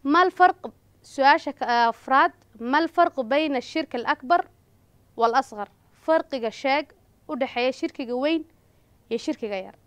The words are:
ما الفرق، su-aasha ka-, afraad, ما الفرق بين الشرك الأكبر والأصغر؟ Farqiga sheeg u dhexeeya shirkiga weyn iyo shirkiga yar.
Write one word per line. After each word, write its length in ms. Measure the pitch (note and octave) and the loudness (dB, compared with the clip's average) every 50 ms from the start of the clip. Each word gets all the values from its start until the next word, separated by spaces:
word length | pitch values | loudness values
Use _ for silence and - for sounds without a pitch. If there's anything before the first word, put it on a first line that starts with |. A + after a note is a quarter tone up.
| - | 0
ما 200 | C#4 D4 E4+ F#4 | 2 4 4 4
الفرق، 480 | F#4 - - F4+ F#4 F4+ _ - A3+ _ _ _ _ _ _ _ | 2 4 4 4 4 4 _ -12 -16 _ _ _ _ _ _ _
su-aasha 500 | - - - C4 C#4 D4+ E4 - D4+ C4+ | -14 -4 2 4 4 4 4 0 -8 -8
ka-, 360 | _ C4 A3 A#3+ A#3+ A#3 A#3 | _ -4 0 2 2 2 2
afraad, 420 | A3+ - - - C4 C#4 D#4+ F4+ - _ _ _ _ - | 0 -4 -4 2 2 4 4 2 -2 _ _ _ _ -10
ما 200 | A#3 A#3+ C4+ D4+ | -6 -2 0 0
الفرق 400 | E4 D#4+ _ F4+ E4+ E4+ _ C4+ | 0 0 _ 2 2 2 _ -6
بين 340 | B3 A3 C4+ D4 D#4+ D#4 C#4 | -4 -2 0 0 0 0 -2
الشرك 400 | B3+ - - - D#4+ D#4 _ - | -4 -6 -4 -6 -6 -6 _ -8
الأكبر 520 | B3 - - D4+ - C4+ B3 F4 F4+ F4+ - _ _ _ _ _ _ _ _ _ _ _ _ _ | -6 -4 -4 -4 -4 0 2 2 2 2 -4 _ _ _ _ _ _ _ _ _ _ _ _ _
والأصغر؟ 500 | A#3 A3+ A#3 A#3 C4 C4 - A3+ G#3 G3+ - _ _ _ _ _ _ _ | 0 0 2 2 0 -2 -2 -10 -12 -12 -14 _ _ _ _ _ _ _
Farqiga 420 | - D#4+ E4 E4+ _ - B3+ A3+ A3 | 0 0 0 0 _ -8 -6 -6 -6
sheeg 340 | - - - C4+ C4+ D4 D4 _ - _ _ _ _ _ _ - | -6 -4 -2 0 0 0 -2 _ -18 _ _ _ _ _ _ -10
u 60 | D4+ | -6
dhexeeya 360 | A#3+ C4 B3 - A#3+ B3 B3+ | -6 -6 -4 -2 -2 -2 -2
shirkiga 440 | B3+ - E4 D#4+ - - C4+ A3+ B3 | -2 -4 -8 -8 -6 -8 -8 -6 -4
weyn 280 | B3 C4+ D4+ E4 D#4+ D#4 _ _ _ _ _ _ _ _ _ _ _ _ _ | -2 0 0 0 -2 -4 _ _ _ _ _ _ _ _ _ _ _ _ _
iyo 80 | A3 | -8
shirkiga 380 | A#3 - D#4 C#4 _ B3 G#3 G3+ F#3+ F#3+ | -6 -4 -6 -6 _ -6 -8 -8 -8 -8
yar. 100 | G3 - _ _ | -12 -20 _ _